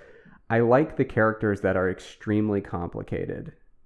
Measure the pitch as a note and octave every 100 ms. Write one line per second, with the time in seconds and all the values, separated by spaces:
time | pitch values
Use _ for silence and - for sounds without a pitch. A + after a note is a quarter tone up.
0 | - - - - _ A#2 A#2 B2 D#3 -
1 | C3 - A2 G#2+ G#2+ G2+ F#2+ F#2+ F#2 F#2
2 | - - - G#2 G#2+ G2+ G2 F#2 F2 -
3 | G2 - F2 - - - - _